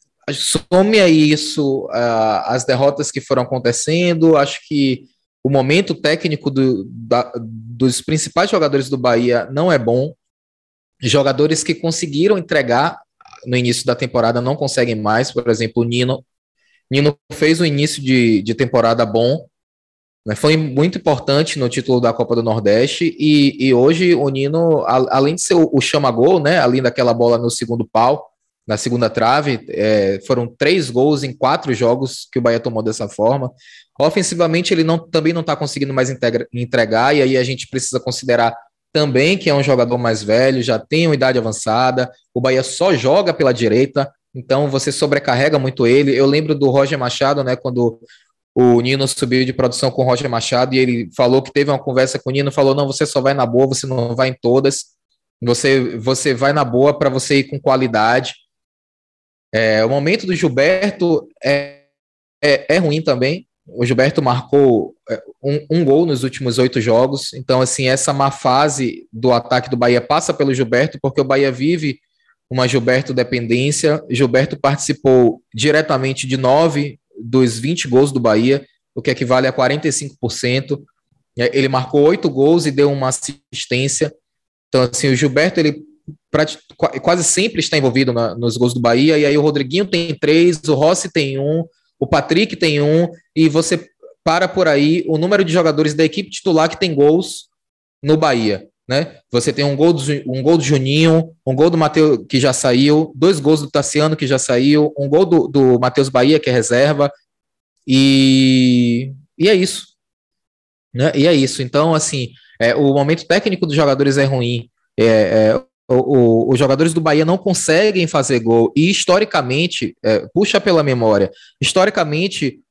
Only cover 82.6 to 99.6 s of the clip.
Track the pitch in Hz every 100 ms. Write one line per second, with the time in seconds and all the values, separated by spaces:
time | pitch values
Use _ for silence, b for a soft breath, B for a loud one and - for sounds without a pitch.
82.6 | 151 135 143 139 131 127 - 143 _ -
83.6 | - 123 139 - 147 - _ _ _ _
84.6 | _ 131 123 120 143 127 147 131 170 185
85.6 | 151 147 - _ - - _ 151 156 -
86.6 | _ - 170 131 - 180 156 - 220 226
87.6 | 151 156 135 123 131 117 113 101 117 113
88.6 | 123 123 117 120 151 151 143 147 151 147
89.6 | 131 170 196 170 170 147 147 160 175 165
90.6 | 147 135 151 185 175 165 139 135 143 160
91.6 | 165 _ _ - - 147 139 160 220 196
92.6 | 160 147 147 160 170 165 _ 156 160 151
93.6 | 160 175 - _ - _ - 165 185 190
94.6 | 165 143 147 170 160 156 175 202 180 175
95.6 | 160 147 156 147 156 - - - 196 160
96.6 | 165 - 185 147 143 165 - - - _
97.6 | _ _ _ _ 143 156 156 123 107 95
98.6 | - _ - 131 160 - _ 120 151 127